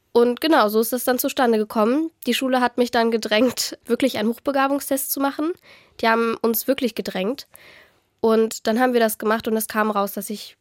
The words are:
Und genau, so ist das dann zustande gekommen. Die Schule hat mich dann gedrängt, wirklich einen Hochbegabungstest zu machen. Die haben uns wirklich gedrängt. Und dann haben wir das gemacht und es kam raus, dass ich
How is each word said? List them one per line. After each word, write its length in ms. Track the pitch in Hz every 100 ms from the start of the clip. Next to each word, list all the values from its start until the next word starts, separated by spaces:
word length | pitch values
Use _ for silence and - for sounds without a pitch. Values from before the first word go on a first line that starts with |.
| _
Und 300 | 240 240 240
genau, 260 | 320 311 214
so 120 | 214
ist 120 | 233
das 120 | 247
dann 140 | - 247
zustande 380 | 285 - 247 220
gekommen. 520 | 214 233 214 269 320 - -
Die 80 |
Schule 260 | 233 262 254
hat 160 | 247 247
mich 140 | 247
dann 200 | 240 233
gedrängt, 680 | 226 220 214 254 - - - -
wirklich 320 | 240 262 240
einen 100 | 214
Hochbegabungstest 800 | 233 - 269 269 277 - 269 -
zu 100 | -
machen. 320 | 277 277 302 370 _ - _ -
Die 80 | 226
haben 280 | 226 233 226
uns 260 | 226 226 -
wirklich 260 | 277 254
gedrängt. 520 | - 196 190 190 277 - - - - - _ _ _
Und 460 | 226 220 220 - -
dann 120 | 226
haben 140 | 254
wir 80 | 240
das 180 | 220 -
gemacht 300 | 214 220 233
und 80 | 220
es 100 | 220
kam 220 | 220 214
raus, 220 | 208 202
dass 180 | 208 196
ich 260 | 208 - -